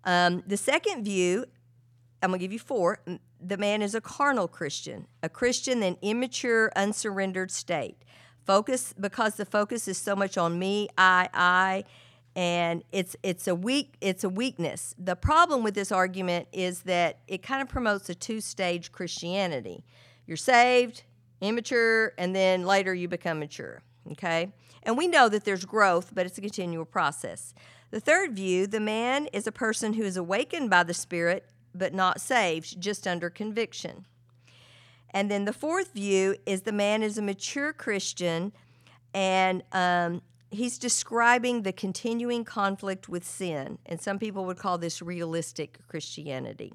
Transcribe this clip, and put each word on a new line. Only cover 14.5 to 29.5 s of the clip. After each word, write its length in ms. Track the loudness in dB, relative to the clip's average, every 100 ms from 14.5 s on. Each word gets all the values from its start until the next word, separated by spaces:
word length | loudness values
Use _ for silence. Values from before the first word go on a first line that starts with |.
| -2 -4 -4 -10 -8
The 200 | -4 0
problem 480 | 4 6 6 6
with 100 | 2
this 160 | -2 0
argument 560 | 2 2 0 -2 -2 -4
is 300 | -4 -4 -4
that 360 | -2 2 2 0 -10
it 160 | -10
kind 180 | -4 -6
of 80 | -4
promotes 400 | -2 0 0 -4
a 60 |
two-stage 800 | -10 -6 -6 -8 -4 -2 -2 -6
Christianity. 920 | -10 -8 -6 -4 -2 -2 -4 -8 -14 -18 -20 -20 _ -10
You're 100 | -2
saved, 680 | 4 6 8 6 4 -4 _ _ _ _
immature, 720 | -2 -2 0 2 4 4 2 0
and 160 | -2
then 300 | 2 4 4
later 300 | 4 2 2
you 140 | -2 -4
become 320 | -4 -4 -4
mature, 420 | -6 -10 -14 -14 _ _ -16
okay? 400 | -8 -2 0 -2 -8 _ -8
And 140 | -2 0
we 120 | 4
know 200 | 6 6
that 160 | 6
there's 200 | 0 -2
growth, 500 | -2 4 6 6 0
but 120 | -4 -4
it's 120 | -4
a 40 |
continual 420 | -8 -6 -4 -4
process. 680 | -4 -2 -2 -2 -10 -10 -16 -20 -20 -20 _
The 100 | -6
third 360 | 2 2 2 -2
view, 300 | 0 0 0
the 140 | -2
man 460 | -2 0 0 -2 -2
is 140 | -4
a 60 | -6